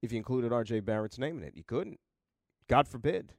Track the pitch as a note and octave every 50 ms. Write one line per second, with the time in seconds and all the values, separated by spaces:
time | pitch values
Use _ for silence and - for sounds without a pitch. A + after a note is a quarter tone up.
0 | - A#2 A2+ A2+ G#2+ - B2+ B2+ B2 A#2 A#2+ A#2+ A2+ G2+ A#2 A2 G#2 G2 A2 G#2+
1 | G#2+ G#2+ - - C3 D3+ E3 D3 F2 C2+ - D2 E2 - A2 C3 F#3 G#3+ E3+ -
2 | _ _ _ _ _ _ _ _ _ _ _ _ _ _ B2+ B2+ D3 - - B2
3 | A2+ C#3 F3 F#3+ - - -